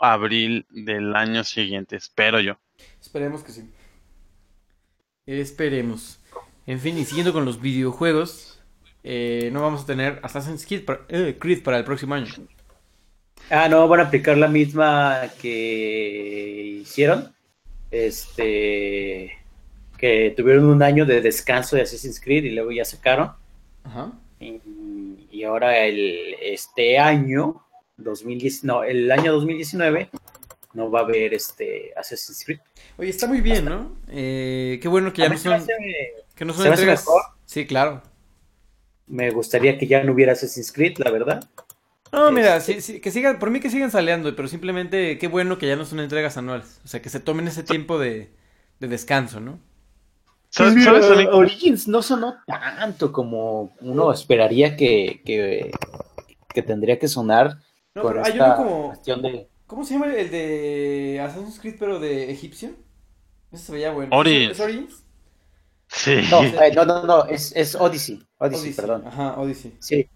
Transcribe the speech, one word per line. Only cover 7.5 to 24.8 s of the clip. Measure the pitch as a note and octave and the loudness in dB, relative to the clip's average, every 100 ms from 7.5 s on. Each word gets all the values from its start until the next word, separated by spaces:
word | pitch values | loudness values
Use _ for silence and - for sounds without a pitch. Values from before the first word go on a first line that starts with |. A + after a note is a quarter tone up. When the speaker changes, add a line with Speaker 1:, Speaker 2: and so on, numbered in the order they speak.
| A#2 | -4
Speaker 2:
videojuegos, | C3+ C3 B2+ B2 E3+ D#3 E3+ - - - _ _ _ _ | -4 -2 -4 -2 0 0 -2 -10 -20 -20 _ _ _ _
eh, | - A#2+ A#2+ A#2+ A#2+ | -10 -6 -4 -4 -4
no | C#3 | -2
vamos | D3+ D3 | -4 -4
a | C3+ | -6
tener | C3 C#3 C#3 | -4 -4 -6
Assassin's | - C#3+ C#3+ D#3 - | -10 -10 -10 -12 -8
Creed | G3 | -8
para, | - C3+ - | -6 -8 -6
eh, | E3+ E3+ - | -4 -4 -4
Creed | E3 F3 | -2 -2
para | C#3+ B2 | 0 -2
el | |
próximo | A#2+ C#3 C#3 C#3+ | -2 -8 -6 -8
año. | A2+ - - _ _ _ _ _ _ _ _ _ - | -8 -14 -20 _ _ _ _ _ _ _ _ _ -2
Speaker 3:
Ah, | D#3 D#3+ | 2 6
no, | D#3+ E3 | 6 6
van | F3 | 6
a | |
aplicar | D3+ C#3+ D#3 D3 | 4 2 4 4
la | D3+ | 4
misma | D3+ C#3+ D3+ D#3 D3 C#3+ C3 B2 - | 4 2 2 2 4 2 0 -6 -10
que | A#2+ A2+ A2+ A2 A2 A2 G#2 G#2 G2+ G#2 G#2 G#2 G#2 G2+ | -8 -4 -4 -4 -4 -4 -6 -8 -10 -10 -10 -10 -12 -14
hicieron. | - - D3 A#3 - _ _ _ - - - | -8 0 2 2 -4 _ _ _ -20 -18 -8
Este, | A#2 A2+ - - - A2 G#2 G#2 G2+ G2+ G2+ G2 F#2+ F#2 - - - - - - - | -4 -4 -6 -12 -6 -2 0 -2 -2 -4 -6 -8 -10 -14 -18 -20 -20 -20 -20 -20 -2
que | B2 A2 A2 A2+ | 2 4 2 2
tuvieron | B2 C#3 D3 | 4 6 8
un | D3 | 6
año | C#3+ D3 D3 | 6 4 4
de | A#2+ | 4
descanso | A2+ - - B2 B2 C#3 | 2 0 -2 -2 0 0
de | |
Assassin's | A#2 A#2 C3 - | 0 -6 -12 -10
Creed | C3 D3+ | 0 0
y | C3+ | 0
luego | A2+ A#2 | -4 -4
ya | A#2 | -6
sacaron. | A2 - B2+ C3 E3 - - - _ - | -8 -2 0 2 0 -6 -20 -20 _ -20
Speaker 2:
Ajá. | C3 A#2+ F3+ A#3 _ _ | -18 -14 -14 -16 _ _
Speaker 3:
Y, | A2+ A2+ - - | -18 -18 -18 -18